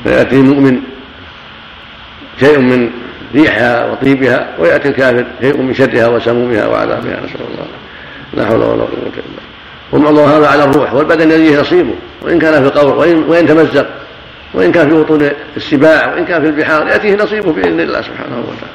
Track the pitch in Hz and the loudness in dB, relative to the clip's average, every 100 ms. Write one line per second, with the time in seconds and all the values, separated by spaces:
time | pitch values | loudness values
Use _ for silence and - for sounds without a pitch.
0 | 117 127 123 131 135 143 139 123 - - | 0 0 2 4 4 4 2 2 -4 -16
1 | - - - - - - - - - - | -20 -20 -20 -20 -20 -20 -20 -20 -20 -20
2 | - - - - 139 147 127 127 120 - | -20 -20 -20 0 2 4 4 2 0 -6
3 | - - - 131 156 104 120 120 117 113 | -16 -16 -4 0 2 2 0 0 -2 -2
4 | 135 135 131 131 - - 165 143 139 135 | 0 2 2 0 -4 -2 0 2 0 0
5 | 131 123 120 - 131 143 131 123 135 120 | 0 0 -2 -4 -2 0 -2 0 0 2
6 | 117 120 113 120 123 110 110 113 110 110 | 0 0 0 -2 0 -2 0 -2 -2 -4
7 | 123 - 95 - 60 - 78 - - - | -6 -10 -10 -12 -12 -12 -14 -16 -20 -20
8 | - - - - 104 113 113 117 113 - | -20 -20 -12 -6 -2 0 0 -2 -4 -6
9 | - - - - - - - - - 139 | -10 -12 -14 -16 -20 -20 -20 -20 -4 0
10 | 147 151 147 151 147 143 143 143 123 120 | 2 4 4 4 4 2 2 2 0 -2
11 | 156 165 160 160 160 147 139 180 139 - | 0 2 2 4 4 2 2 0 0 -6
12 | - - 143 170 160 156 135 139 143 120 | -12 -14 -2 0 2 2 2 2 2 2
13 | 151 170 147 170 160 156 156 147 123 - | 2 2 2 2 4 4 4 0 -2 -8
14 | - - - - - - 185 170 147 160 | -18 -20 -20 -20 -10 -2 0 2 4 2
15 | 151 151 147 143 - - - 143 156 151 | 2 2 0 -2 -10 -14 -4 2 4 4
16 | 127 147 165 170 151 147 151 156 160 202 | 0 -4 -2 -2 -2 -2 0 0 0 -2
17 | 208 202 208 214 196 156 180 165 156 - | 0 0 0 -2 -2 -2 -2 -2 -4 -6
18 | - - 131 127 131 - - | -8 -12 -10 -10 -10 -12 -16